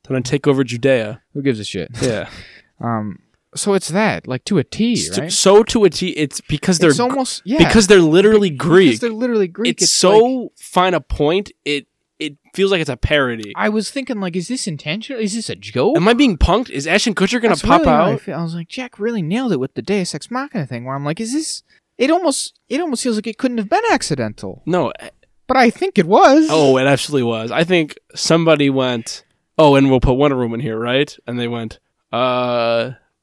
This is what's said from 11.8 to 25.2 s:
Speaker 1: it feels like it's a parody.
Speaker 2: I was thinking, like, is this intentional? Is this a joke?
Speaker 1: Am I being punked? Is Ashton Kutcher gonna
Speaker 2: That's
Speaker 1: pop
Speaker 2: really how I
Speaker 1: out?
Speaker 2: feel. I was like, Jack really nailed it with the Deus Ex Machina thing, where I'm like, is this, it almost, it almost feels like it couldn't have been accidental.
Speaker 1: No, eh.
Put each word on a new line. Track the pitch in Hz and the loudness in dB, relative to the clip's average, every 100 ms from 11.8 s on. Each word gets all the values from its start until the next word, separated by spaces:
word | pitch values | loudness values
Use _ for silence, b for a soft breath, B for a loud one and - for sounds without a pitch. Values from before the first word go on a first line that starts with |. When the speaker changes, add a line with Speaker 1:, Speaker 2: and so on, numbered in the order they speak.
| - _ _ _ | -8 _ _ _
Speaker 1:
it | 156 143 _ | -12 -12 _
feels | - 196 | -2 0
like | 190 | 0
it's | 156 | -2
a | 131 | -4
parody. | - 147 131 113 104 | 0 2 0 -2 -8
Speaker 2:
I | 101 214 | -4 -2
was | 214 202 | -2 -4
thinking, | 277 262 220 | -8 -8 -6
like, | 190 175 | -6 -6
is | 165 | -6
this | 254 - | -8 -8
intentional? | 151 151 190 220 254 | -8 -8 -8 -8 -6
Is | 214 220 | -6 -6
this | - | -8
a | 92 | -12
joke? | 98 120 165 294 | -8 -2 0 2
Speaker 1:
Am | 190 | 2
I | |
being | 240 285 165 | 4 2 2
punked? | - 202 254 | 2 2 -2
Is | 139 147 | -6 -2
Ashton | 190 233 185 | 0 0 0
Kutcher | 190 240 | 0 0
gonna | 226 | 0
Speaker 2:
That's | 170 | 0
Speaker 1:
pop | - 170 | 2 2
Speaker 2:
really | 180 | 4
how | 151 175 | 4 2
I | |
Speaker 1:
out? | 170 | 0
Speaker 2:
feel. | - 156 | -6 -8
I | |
was | 170 170 | -8 -8
like, | 165 | -12
Jack | - 247 - | -12 -14 -8
really | 214 233 | -6 -4
nailed | 156 214 262 | -4 -4 -2
it | 156 | -2
with | 127 | -4
the | - | -6
Deus | 117 202 175 151 | -4 -2 -4 -8
Ex | - | -10
Machina | 247 277 214 135 | -8 -8 -8 -8
thing, | 120 127 | -8 -8
where | 135 | -6
I'm | |
like, | 143 165 | -6 -6
is | 226 | -4
this, | 285 311 - - _ _ - | -4 -6 -10 -16 _ _ -2
it | 262 | 0
almost, | 339 339 269 - - _ | 2 0 -2 -6 -14 _
it | 254 | -6
almost | 349 247 | -4 -4
feels | 254 214 | -4 -4
like | 226 | -6
it | 214 | -4
couldn't | 262 240 | -4 -4
have | 208 | -2
been | 359 453 | -2 0
accidental. | 311 - 139 110 - 98 - - | -2 -2 -4 -6 -8 -14 -10 -4
Speaker 1:
No, | 175 127 - | -2 -2 -6
eh. | - - | -16 -20